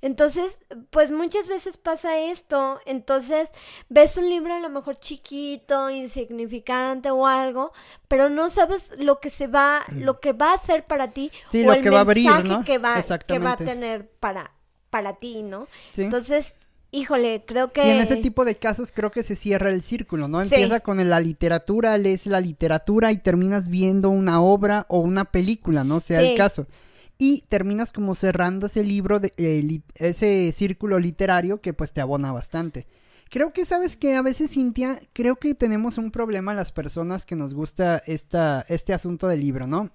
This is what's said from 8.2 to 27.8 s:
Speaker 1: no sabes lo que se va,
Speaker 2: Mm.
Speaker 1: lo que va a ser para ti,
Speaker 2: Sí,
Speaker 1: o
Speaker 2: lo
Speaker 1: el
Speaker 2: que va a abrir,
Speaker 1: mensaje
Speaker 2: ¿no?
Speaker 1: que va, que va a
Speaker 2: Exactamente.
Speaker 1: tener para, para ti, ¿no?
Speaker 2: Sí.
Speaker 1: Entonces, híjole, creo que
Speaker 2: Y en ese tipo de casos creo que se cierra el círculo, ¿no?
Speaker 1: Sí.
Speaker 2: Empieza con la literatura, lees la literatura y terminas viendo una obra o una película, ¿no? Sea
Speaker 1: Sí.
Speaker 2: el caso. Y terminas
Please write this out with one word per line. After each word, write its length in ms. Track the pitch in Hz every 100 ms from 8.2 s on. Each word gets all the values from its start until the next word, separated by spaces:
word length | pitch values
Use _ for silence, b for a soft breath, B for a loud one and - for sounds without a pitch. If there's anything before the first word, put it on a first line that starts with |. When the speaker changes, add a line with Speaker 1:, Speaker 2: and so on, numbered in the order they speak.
| 277
Speaker 1:
no 220 | 294 330
sabes 420 | 370 339 381 - -
lo 220 | 285 277
que 100 | 294
se 160 | - 277
va, 360 | 269 277 294 -
Speaker 2:
Mm. 100 | 277
Speaker 1:
lo 180 | 262 262
que 120 | 294
va 200 | 233 302
a 40 | 370
ser 260 | - 320
para 280 | - 285 254
ti, 180 | 247 285 B
Speaker 2:
Sí, 180 | - 226
Speaker 1:
o 40 | 226
Speaker 2:
lo 60 |
Speaker 1:
el 80 | 208
Speaker 2:
que 80 | 202
va 80 | 202
a 40 |
abrir, 240 | 202 208 240
Speaker 1:
mensaje 220 | - 185
Speaker 2:
¿no? 160 | 196
Speaker 1:
que 140 | 247 262
va, 0 |
que 0 | 240
va 60 |
a 40 | 180
Speaker 2:
Exactamente. 640 | 175 170 - 180 175 247
Speaker 1:
tener 460 | 165 247 233 220 208 _
para, 320 | 220 190 147 _ _ _ _
para 240 | - 196 -
ti, 260 | 240 226
¿no? 240 | 214 190 254 B B
Speaker 2:
Sí. 120 | -
Speaker 1:
Entonces, 500 | 196 240 240 294 294 - _ _ _
híjole, 540 | 277 269 277 240 220 -
creo 260 | 233 254
que 140 | 269 285
Speaker 2:
Y 40 |
en 60 | 220
ese 140 | 226 262
tipo 280 | 226 220
de 120 | 247 208
casos 340 | 226 208 240
creo 180 | - 208
que 120 | 208
se 120 | 226
cierra 360 | 202 208 196 196
el 100 | 190
círculo, 480 | - 233 190 165 143
¿no? 120 | 165
Speaker 1:
Sí. 100 | 196
Speaker 2:
Empieza 260 | 185 196 226
con 280 | 220 190 180
la 120 | 170
literatura, 760 | 165 156 170 170 - 208 226 214
lees 300 | 196 190 -
la 120 | 190
literatura 720 | 180 151 165 160 - 208 226
y 40 | 220
terminas 540 | - 175 185 202 180
viendo 400 | 180 190 190 196
una 320 | 196 190 170
obra 420 | 180 202 202 208 -
o 80 | 180
una 260 | 170 190
película, 600 | 196 185 185 226 - 156
¿no? 160 | 135 156
Sea 200 | - 170
Speaker 1:
Sí. 60 | -
Speaker 2:
el 80 | 240
caso. 300 | 202 - 139 b b b b _
Y 260 | 269 285 _
terminas 440 | 208 190 208